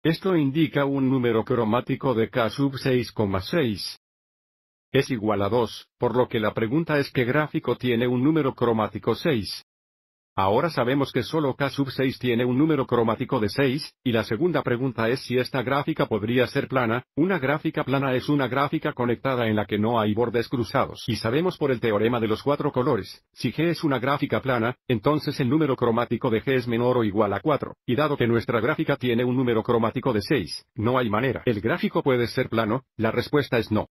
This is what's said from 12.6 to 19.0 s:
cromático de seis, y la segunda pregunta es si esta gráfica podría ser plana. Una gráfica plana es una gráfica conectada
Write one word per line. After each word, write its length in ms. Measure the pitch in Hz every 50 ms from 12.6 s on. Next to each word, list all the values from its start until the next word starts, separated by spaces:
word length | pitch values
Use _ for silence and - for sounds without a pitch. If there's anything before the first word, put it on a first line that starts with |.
| 151 160 156 135 127
cromático 520 | - 123 117 113 113 110 - 131 - - 123
de 100 | 107 101
seis, 440 | - - 143 135 123 151 - - _ _ _
y 100 | 131 113
la 100 | 113 107
segunda 400 | - 117 107 160 180 156 143 120
pregunta 440 | - 120 117 131 135 113 - 113
es 120 | 113 127 135
si 180 | - - 123
esta 240 | 127 123 - - 135
gráfica 460 | 113 120 139 143 - - 151 - 147
podría 400 | - 117 101 98 110 120 127 120
ser 200 | 113 - 139 120
plana. 360 | - 131 131 123 110 113 123 - _ _
Una 220 | - 156 190 196
gráfica 460 | 165 131 131 143 156 - 170 - 156 147
plana 320 | - 131 139 139 135 127
es 140 | 127 - -
una 180 | 147 143 135
gráfica 460 | 117 120 139 143 147 - 156 - 151 143
conectada 540 | -